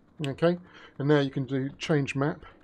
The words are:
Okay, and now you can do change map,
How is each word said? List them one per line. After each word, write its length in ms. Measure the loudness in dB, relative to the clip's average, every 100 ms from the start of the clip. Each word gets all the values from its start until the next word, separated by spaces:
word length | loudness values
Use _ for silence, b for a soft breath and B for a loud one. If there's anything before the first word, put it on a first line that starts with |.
| _ -8 -6
Okay, 320 | 0 2 0 B B B -2
and 100 | 2
now 120 | 4
you 100 | 2
can 160 | -2 -2
do 240 | -2 -4 -4
change 360 | 0 0 0
map, 300 | -2 -2 -4 -12 -20